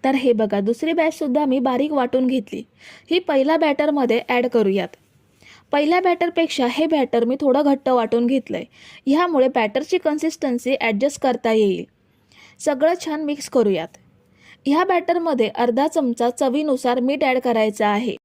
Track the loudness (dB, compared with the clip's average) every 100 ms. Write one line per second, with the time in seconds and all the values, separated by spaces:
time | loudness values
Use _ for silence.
0 | 0 0 2 2 2 0 -2 -2 -2 0
1 | 0 -2 -2 0 0 0 0 0 0 0
2 | 0 0 0 -2 -4 -12 -14 _ -20 -20
3 | _ -2 2 0 2 2 2 0 0 0
4 | 0 0 0 -2 0 2 2 0 -4 -12
5 | _ _ _ _ -20 -20 _ 0 2 2
6 | 2 0 -2 0 -2 0 -2 0 0 2
7 | 0 0 0 0 2 2 2 0 2 0
8 | 2 0 0 0 -2 -10 -10 _ -20 -10
9 | 0 2 2 2 2 2 0 -2 -2 -2
10 | 0 -2 -4 -4 -4 -2 -2 -2 0 0
11 | -2 0 -2 0 0 2 2 0 -6 _
12 | _ _ _ _ -20 _ -4 2 0 0
13 | -4 -6 -6 -6 -2 0 2 0 -4 -14
14 | _ _ _ _ -20 -10 -2 0 2 0
15 | 0 -2 0 0 -2 0 0 2 0 0
16 | -2 0 -2 0 -2 0 -2 -2 0 0
17 | 0 0 0 0 0 0 0 0 0 0
18 | -2 -8